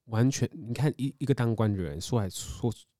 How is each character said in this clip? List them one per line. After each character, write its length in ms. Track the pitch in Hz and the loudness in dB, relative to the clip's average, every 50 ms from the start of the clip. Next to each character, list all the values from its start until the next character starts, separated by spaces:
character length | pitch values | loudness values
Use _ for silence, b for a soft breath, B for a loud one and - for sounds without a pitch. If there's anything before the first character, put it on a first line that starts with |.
| _ | _
完 240 | - 113 110 120 131 | -2 2 4 4 4
全， 180 | 131 - 123 117 | 4 2 0 -2
你 200 | - 170 110 110 | -2 -6 -8 -6
看 200 | 117 113 135 151 - | -2 0 0 0 0
一， 160 | - 131 139 - - | 0 -2 -4 -2 -2
一 60 | 139 | 0
个 100 | 127 135 | 0 2
当 200 | 113 120 117 113 | 2 2 2 2
官 160 | 101 113 107 | 2 2 2
的 120 | 101 95 | 2 0
人 180 | 87 76 73 78 | -2 -4 -6 -8
说 200 | - - 127 117 | -4 -2 0 0
来 100 | 101 92 | 0 -2
说， 420 | - - - - - - - 120 107 - - _ _ | -4 -8 -10 -10 -6 -4 -2 -4 -4 -6 -10 _ _